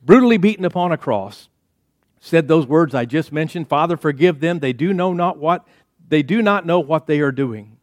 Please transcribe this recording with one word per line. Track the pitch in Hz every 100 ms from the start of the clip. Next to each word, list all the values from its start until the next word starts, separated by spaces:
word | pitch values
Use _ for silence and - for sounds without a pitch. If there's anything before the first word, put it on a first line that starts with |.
brutally | 123 233 247 226
beaten | 190 202 180
upon | 180 175
a | 160
cross, | - 107 98 - _ _ _ _ _ _ _ _
said | - 165 147
those | 160 131
words | 151 160 131
I | 120
just | 147 147
mentioned, | 151 156 175 151
"Father, | 147 170 170
forgive | 156 139 180 147
them. | 160 175
They | 139
do | 123 165
know | 185 185
not | 175 175 165
what, | 151 180 _ _ _ _ _
they | 151
do | 139 208
not | 208 202 170
know | 180
what | 143 156 -
they | 147
are | 147
doing." | 131 135 107 104 110